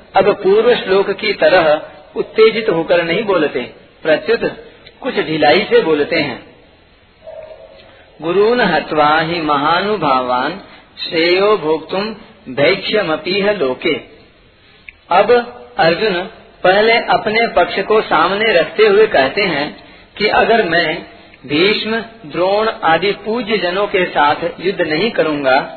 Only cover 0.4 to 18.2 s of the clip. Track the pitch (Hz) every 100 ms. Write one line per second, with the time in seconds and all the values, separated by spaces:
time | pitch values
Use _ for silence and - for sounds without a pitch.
0.4 | 185 208 233 233 190 190 196 196 196 -
1.4 | 156 180 160 156 - - - 147 - -
2.4 | 220 214 226 165 160 175 170 180 214 180
3.4 | 143 131 117 - - _ 156 147 - 226
4.4 | 175 - - - - - 262 208 156 156
5.4 | 147 170 214 233 170 151 139 127 147 110
6.4 | - - _ _ _ _ _ _ - -
7.4 | - - - - - - - - 151 180
8.4 | 214 247 202 156 - 160 147 156 160 170
9.4 | 156 147 147 170 202 214 156 131 127 123
10.4 | 135 185 - - - - - 170 170 185
11.4 | 202 208 151 156 156 185 214 208 - -
12.4 | - 127 147 190 - 214 180 156 180 196
13.4 | 196 202 135 127 175 131 - - - _
14.4 | _ _ _ _ - - - 175 208 240
15.4 | 233 - - - 170 170 220 175 185 -
16.4 | - - 180 196 220 233 - 180 214 214
17.4 | 226 - 175 - 196 214 - 170